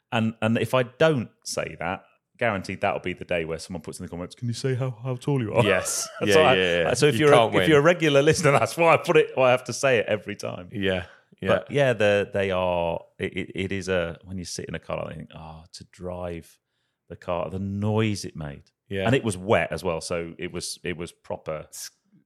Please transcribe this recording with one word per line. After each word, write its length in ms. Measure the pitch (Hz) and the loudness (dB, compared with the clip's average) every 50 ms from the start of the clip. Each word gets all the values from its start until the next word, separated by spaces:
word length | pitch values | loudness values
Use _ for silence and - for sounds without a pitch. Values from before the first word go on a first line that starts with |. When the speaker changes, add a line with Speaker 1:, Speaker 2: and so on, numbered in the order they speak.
| _ - | _ -6
Speaker 1:
And, 220 | - 117 113 113 - - | -2 0 0 0 -2 -2
and 160 | 110 110 113 110 | 0 0 2 2
if 160 | 110 - - | 0 2 0
I 100 | 127 127 | 0 0
don't 460 | 117 - - 160 160 156 127 107 127 _ _ - | 0 0 2 2 4 4 2 -2 -6 _ _ -14
say 320 | - - - 76 82 80 - | -10 -6 -6 -6 -8 -8 -8
that, 240 | 80 85 95 - _ _ _ _ _ _ _ - | -6 -6 -6 -6 _ _ _ _ _ _ _ -4
guaranteed 440 | 120 117 104 95 92 - 95 87 | -2 -2 -2 -2 -4 -6 -6 -2
that'll 180 | - 98 80 - | -2 -2 -2 -2
be 140 | - 90 87 | -4 -6 -8
the 120 | - - | -8 -6
day 200 | - 90 87 80 | -4 -2 -2 -2
where 120 | 80 80 78 | -4 -6 -8
someone 220 | - - 92 85 | -8 -10 -12 -12
puts 180 | - - - - | -12 -12 -14 -12
in 60 | 92 | -12
the 40 | 85 | -12
comments, 260 | 90 85 90 87 - | -10 -10 -10 -12 -12
"Can 120 | - 123 120 | -10 -8 -8
you 60 | 117 | -6
say 220 | - - 135 127 | -4 -4 -4 -4
how, 160 | 117 131 127 123 - 120 | -4 -4 -6 -8 -8 -8
how 120 | 131 127 | -8 -8
tall 260 | 123 - 147 143 135 | -6 -4 -2 -2 -2
you 120 | 117 101 - | -2 0 2
are?" 80 | 117 113 | 2 4
Speaker 2:
Yes. 440 | 101 95 92 92 - - - - - - | 4 4 0 0 -4 -6 -6 -8 -8 -8
Speaker 1:
<laughs> 60 | - | -4
So 60 | - 104 | 0 4
Speaker 2:
Yeah, 100 | 196 160 | 6 6
Speaker 1:
I, 160 | 156 143 131 | 6 6 6
Speaker 2:
yeah, 220 | 92 92 90 85 87 82 | 4 4 2 2 2 2
yeah. 100 | - - | 0 2
Speaker 1:
so 140 | - 143 151 | 2 2 2
if 80 | 127 | 4
Speaker 2:
You 60 | 113 151 | 4 6
Speaker 1:
you're 80 | 147 143 | 6 8
a, 40 | 120 | 8
Speaker 2:
can't 160 | 113 107 104 | 6 6 4
Speaker 1:
if 40 | 101 | 2
Speaker 2:
win. 80 | 92 160 | 4 6
Speaker 1:
you're 100 | 156 143 | 6 6
a 40 | 143 | 6
regular 380 | 170 180 170 160 151 143 139 | 6 4 4 2 4 4 6
listener, 300 | 139 160 151 - 165 147 | 6 6 4 4 4 4
that's 260 | 143 117 113 107 - 165 | 4 4 2 2 0 2
why 160 | 170 165 151 | 4 4 4
I 40 | - | 4
put 200 | - 170 170 156 | 4 4 4 4
it, 140 | 147 - - | 4 4 2
why 140 | 127 131 127 | 2 4 4
I 40 | |
have 120 | 123 127 - | 4 2 0
to 80 | - 117 | -4 -8
say 240 | - - 135 127 110 | -2 2 2 2 2
it 80 | - - | 2 0
every 280 | 107 104 - 104 104 | -2 -4 -4 -8 -12
time. 340 | - - - - - 90 87 | -10 -10 -10 -10 -10 -14 -12
Speaker 2:
Yeah. 340 | - 101 98 95 92 90 85 - - _ _ _ _ - | -8 -2 0 0 0 0 -4 -8 -16 _ _ _ _ -8
Yeah. 60 | 92 95 | 0 0
Speaker 1:
But 240 | - - - - | 0 0 0 -2
yeah, 220 | - 139 143 131 117 | 0 2 2 2 2
the, 360 | 101 107 104 101 101 98 - | 2 4 4 4 2 0 0
they 200 | - 101 98 98 | -2 -2 -2 0
are, 480 | 92 92 92 90 87 87 85 85 82 - - _ _ - | 0 0 0 0 0 0 -2 -2 -4 -6 -8 _ _ -8
it, 160 | 95 85 - | -8 -8 -6
it, 160 | 92 87 - - | -6 -8 -8 -6
it 160 | 85 95 92 | -6 -6 -4
is 180 | 98 98 85 92 | -4 -6 -4 -2
a, 300 | 95 90 85 85 82 - _ | -2 -2 -2 -4 -6 -12 _
when 120 | 87 95 95 | -14 -12 -12
you 80 | 85 | -12
sit 200 | - - - - | -10 -10 -12 -10
in 100 | - 85 | -10 -10
a 40 | 80 | -12
car, 280 | _ - 80 80 78 78 | _ -8 -8 -8 -6 -8
I 40 | 76 | -10
think, 140 | 78 78 - - | -14 -16 -16 -18
"Oh, 280 | - 78 78 80 80 82 _ - | -18 -18 -16 -18 -18 -20 _ -20
to 100 | - - | -20 -20
drive 720 | _ _ - 92 90 90 87 90 87 85 82 80 _ _ _ _ _ _ _ _ _ _ _ _ - | _ _ -14 -12 -10 -10 -8 -8 -8 -10 -10 -14 _ _ _ _ _ _ _ _ _ _ _ _ -20
the 60 | 85 | -20
car, 340 | - - - 90 85 80 80 | -16 -8 -6 -4 -4 -4 -6
the 80 | 87 95 | -6 -6
noise 680 | 98 98 98 101 101 107 107 110 110 110 104 92 - | -6 -6 -4 -2 -2 0 0 2 0 0 -2 -4 -8
it 100 | - - | -12 -12
made." 280 | 78 78 73 71 - - _ _ _ _ - | -10 -10 -10 -12 -14 -20 _ _ _ _ -10
Speaker 2:
Yeah. 160 | 98 98 95 | -6 -2 0
Speaker 1:
And 100 | 113 127 | 2 2
it 80 | 139 120 | 2 0
was 140 | 113 92 90 | -2 -4 -4
wet 340 | 92 101 113 87 82 - | 0 2 2 2 2 0
as 120 | - 80 - | -4 -4 -4
well, 160 | 90 82 80 | -4 -4 -4
so 320 | - - 90 85 85 85 82 - | -4 -4 -4 -4 -4 -6 -10 -10
it 140 | 85 85 | -10 -10
was, 260 | 82 87 - - - - - | -8 -8 -10 -10 -12 -10 -8
it 140 | 87 87 80 | -8 -8 -6
was 140 | 87 80 - | -8 -12 -12
proper, 520 | _ _ - 90 - - - 78 76 78 - | _ _ -10 -10 -10 -8 -8 -8 -8 -10 -14
Speaker 2:
S-, 220 | - - - - _ _ _ _ _ _ _ | -16 -16 -16 -16 _ _ _ _ _ _ _